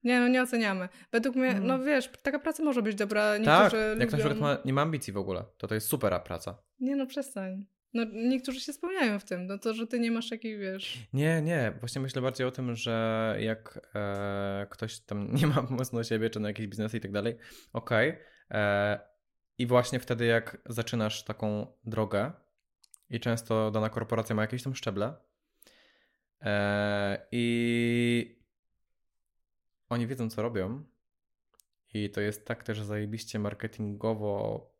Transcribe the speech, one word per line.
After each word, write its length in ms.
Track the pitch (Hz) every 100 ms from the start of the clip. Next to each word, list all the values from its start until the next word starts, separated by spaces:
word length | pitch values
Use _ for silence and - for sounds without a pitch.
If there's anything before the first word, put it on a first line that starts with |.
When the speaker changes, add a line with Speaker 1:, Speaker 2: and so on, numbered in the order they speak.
Speaker 1:
Nie, 160 | 240 247
no 80 | 240
nie 140 | 254
oceniamy. 480 | 247 240 220 190 185 - -
Według 240 | 233 247 254
mnie, 120 | 254
Speaker 2:
Mhm. 200 | 196 220
Speaker 1:
no 120 | 262
wiesz, 300 | 262 285 254 -
taka 160 | - 285
praca 240 | 320 311
może 180 | 311 247
być 140 | 208 202
dobra. 380 | 208 214 214
Speaker 2:
Tak, 80 | 208
Speaker 1:
Niektórzy 540 | 214 160 202 220 - 214
Speaker 2:
jak 80 | 123
ktoś 120 | 147
Speaker 1:
lubią 100 | 147
Speaker 2:
na 60 | 113
przykład 220 | 147 139
ma, 60 | 131
nie 80 |
ma 80 | 135
ambicji 320 | 151 156 -
w 40 | 98
ogóle, 260 | 95 90 - _
to 100 | -
to 80 | 110
jest 120 | -
super 340 | 135 107 90
praca. 340 | - 85 - 92 _ _
Speaker 1:
Nie 160 | 254 277
no, 100 | 262
przestań. 580 | 277 277 - 190 190 202 _ _
No 100 | 233 226
niektórzy 460 | 208 233 262 262 262
się 140 | -
spełniają 460 | 285 349 381 254 202
w 40 | -
tym, 220 | 180 180
no 100 | 202
to, 160 | 226
że 140 | 220 226
ty 120 | 247
nie 120 | 233
masz 180 | 233 233
takiej, 280 | 226 226 214
wiesz 400 | 196 190 - 127 110
Speaker 2:
Nie, 280 | 135 151 165
nie, 320 | 156 165 117 -
właśnie 220 | 120 -
myślę 200 | 135 131
bardziej 260 | 131 131 127
o 40 |
tym, 240 | 127 127 117
że 600 | 117 117 113 110 113 107
jak, 400 | 110 110 - - - 104
e, 720 | 101 101 101 98 98 98 101
ktoś 300 | - 110 -
tam 280 | - 101 101
<laughs> 100 | -
nie 60 | 151
ma 160 | 139
pomysłu 340 | 127 123 127 117
na 60 |
siebie, 260 | 113 113 113
czy 100 | 110
na 80 | 104
jakieś 200 | 101 107
biznesy 300 | 107 107 113
i 40 |
tak 100 | 98
dalej, 260 | 101 107 117 - - -
okej. 440 | 113 - 117 131 165 - _ _
E, 480 | 107 104 101 104 104 - _ _ _ _ _
i 100 | 123
właśnie 320 | 123 123 127
wtedy, 260 | - 117 117
jak 320 | 117 110 - -
zaczynasz 540 | 117 113 117 107 107
taką 440 | - 110 107 104 - _ -
drogę 460 | 107 107 101 120 - _ _ _ _ _ - _
i 100 | 120
często 520 | 120 117 117 110 110
dana 180 | 110 110
korporacja 460 | 113 113 113 110 110
ma 60 |
jakieś 220 | 107 127
tam 120 | 135 131
szczeble, 380 | - 98 107 156 _ _ _ _ - _ _ _ _ _ _ _
e, 840 | 107 104 101 104 104 101 101 101 -
i 1040 | 120 120 117 117 117 117 120 120 120 117 - _ _ _ _ _ _ _ _ _ _ _ _ _ _ _
oni 180 | 120 117
wiedzą, 220 | 127 113
co 120 | -
robią 420 | 110 104 95 131 151 _ _ _ _ _ _ _ _ _ _
i 160 | 107 104
to 120 | 104
jest 240 | 104 104 -
tak 180 | 117
też 180 | - 107
zajebiście 580 | 104 104 104 110 - 110
marketingowo 1300 | 104 104 110 - 104 101 110 110 104 98 107 110 - _